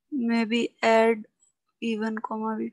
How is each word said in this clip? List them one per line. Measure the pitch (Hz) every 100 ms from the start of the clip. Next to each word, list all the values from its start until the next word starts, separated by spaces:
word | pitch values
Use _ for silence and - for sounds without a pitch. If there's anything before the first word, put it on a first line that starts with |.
| _
Maybe | 294 233 233 220 233 - _
add | 226 226 226 226 214 _ _ _ _ -
V | 233 214
one, | 220 220
comma | - 220 220 220
V | 226